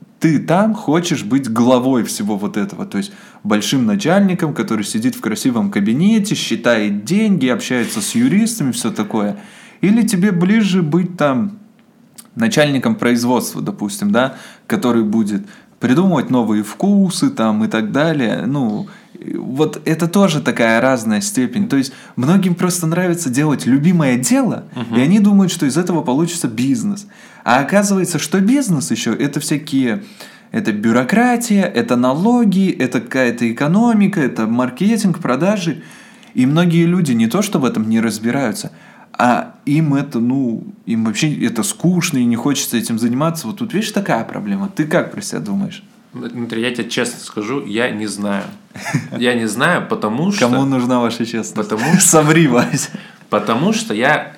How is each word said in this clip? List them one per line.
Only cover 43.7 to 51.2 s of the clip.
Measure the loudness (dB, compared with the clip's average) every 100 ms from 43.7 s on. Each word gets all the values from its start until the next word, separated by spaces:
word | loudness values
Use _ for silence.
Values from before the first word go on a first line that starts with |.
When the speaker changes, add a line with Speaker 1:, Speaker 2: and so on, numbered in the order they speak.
Speaker 1:
видишь, | -4 -4
такая | -4 -2 -2
проблема. | -4 -8 -6 -4 -6 -4
Ты | 0
как | 0 -2
про | -8
себя | -10 -8
думаешь? | -6 -4 -4 -8 -20 _ _
Speaker 2:
Дмитрий, | -14 -12 -8 -6 -4
я | -4
тебе | -4 -6
честно | -4 -4 -6
скажу, | -10 -8 -6 -6 -4
я | -2 -2
не | -4 -8
знаю. | -6 -4 -4 -6 -14 -20 -16
Speaker 1:
<laughs> | -6 -6 -4 -2
Speaker 2:
Я | 0 0
не | -2
знаю, | 0 0 0 -2
потому | -4 -2 -2 -2
что | 0 2
Speaker 1:
Кому | 2 2
нужна | 0 0 0
ваша | 0 -2